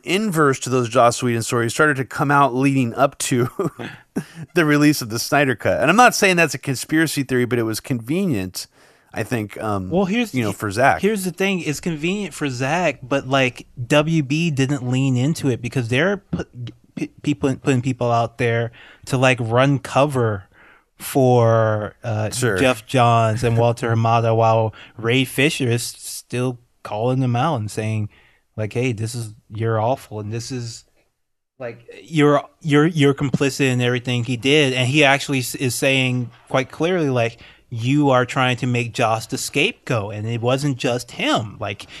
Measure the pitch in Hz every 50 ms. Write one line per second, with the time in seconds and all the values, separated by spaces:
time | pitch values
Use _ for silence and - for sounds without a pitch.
0 | - - 165 202 220 220 160 160 151 139 131 - - 123 123 127 123 113 110 127
1 | 117 120 117 - 131 123 117 117 110 - 131 120 117 117 - - 156 151 143 131
2 | 131 - - - 151 139 147 143 143 131 117 131 135 139 139 135 127 117 - -
3 | 135 139 - - - - 135 123 120 120 - - 190 156 - - 120 - - -
4 | - _ - - 147 - - 165 156 - - 175 160 151 147 147 147 151 147 -
5 | 135 107 110 117 - - 151 143 147 131 120 - - 110 92 76 101 143 180 226
6 | 247 226 - - 214 190 185 170 165 147 - 135 - - 131 - - - 156 160
7 | 160 151 - 147 131 - 131 123 123 113 123 117 113 110 110 - - - 139 117
8 | 110 117 156 185 202 180 131 98 92 92 - - - - _ _ _ _ _ _
9 | _ _ - - 107 - 127 117 107 101 - - - 107 104 98 92 92 160 185
10 | 202 175 202 240 240 214 - 127 113 104 95 - - 104 92 107 131 139 95 82
11 | - 202 226 202 185 185 156 - 190 196 196 175 151 151 143 - - 180 165 147
12 | 147 175 196 208 202 156 - - 151 139 127 120 131 135 156 180 180 156 139 -
13 | - 120 143 139 131 131 135 135 131 123 - - - _ - - 120 - 151 147
14 | 151 160 165 160 143 123 147 160 170 170 147 127 135 127 147 139 123 123 127 131
15 | 135 135 127 123 127 151 165 - - 139 117 110 120 120 - 139 117 110 123 131
16 | 160 196 202 196 _ - - 180 165 _ _ 127 120 117 - _ _ _ - -
17 | - - _ - - 151 147 - - 139 131 - - 147 135 123 120 139 123 -
18 | 123 120 120 117 117 113 - - 127 117 117 117 117 117 - - - - - _
19 | - - - 127 131 131 127 117 120 110 113 123 135 143 143 123 - - - 131
20 | 143 151 135 131 117 110 104 98 - _ _ _ - - _ _ _ _ _ _
21 | - - - 143 131 127 123 120 117 113 113 113 110 110 107 107 104 95 - _
22 | - 117 110 107 107 104 - 120 127 117 98 92 139 127 123 110 - - - 135
23 | 120 120 117 117 113 110 107 107 - 117 117 113 117 120 117 - - 117 113 110
24 | 113 113 113 117 117 113 113 113 113 113 113 113 113 107 - - - - - -
25 | 110 117 120 135 131 123 - - 135 147 - - 131 120 117 120 120 - - -
26 | - - - - - - - 123 123 131 127 120 _ _ _ _ - - - 104
27 | 117 127 131 131 131 123 120 120 131 165 156 117 107 101 - - 110 107 110 107
28 | 104 101 _ _ _ _ _ _ _ _ - - 107 101 - 120 127 131 117 98
29 | 113 110 120 120 113 107 107 - _ _ 107 107 113 117 113 110 107 117 117 -
30 | - - 107 107 104 104 110 117 117 - 135 123 120 117 113 - - _ _ _
31 | _ _ _ _ _ _ _ _ _ _ _ - 131 117 120 120 - - - -
32 | 92 117 165 151 147 147 147 139 - - _ _ - 160 139 147 151 170 175 160
33 | 139 143 135 - 147 131 - - 139 135 - - 143 131 123 123 123 123 123 123
34 | 120 131 123 120 120 120 127 117 107 135 147 156 147 131 127 127 127 123 139 156
35 | 147 135 139 135 - - 143 131 120 - - - 147 123 117 - 143 139 135 135
36 | 127 127 123 123 120 117 - - _ - - 131 131 - - - 156 170 185 180
37 | 156 139 127 123 117 117 - - - - - _ _ - 123 113 113 123 139 147
38 | 147 139 131 123 123 120 - 139 127 127 127 120 135 127 120 120 120 117 101 -
39 | 120 110 113 113 - - 135 123 - - - 139 156 226 247 _ _ - 135 110
40 | 98 104 110 107 107 113 117 117 113 123 131 135 143 147 135 120 - 131 120 123
41 | - - - - 233 294 302 160 107 104 90 87 104 101 104 - - - - -